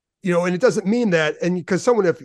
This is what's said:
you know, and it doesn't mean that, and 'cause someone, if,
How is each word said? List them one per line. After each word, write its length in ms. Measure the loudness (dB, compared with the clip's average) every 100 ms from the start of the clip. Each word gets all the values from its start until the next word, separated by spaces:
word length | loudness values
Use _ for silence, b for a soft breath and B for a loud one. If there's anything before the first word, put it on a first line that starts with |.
| _ _
you 100 | -4
know, 100 | -2
and 100 | -2
it 60 | 0
doesn't 240 | 0 0 0
mean 260 | 0 2
that, 240 | 0 0 -2
and 240 | -4 -4 -2
'cause 160 | -2
someone, 240 | 0 2 2
if, 160 | -2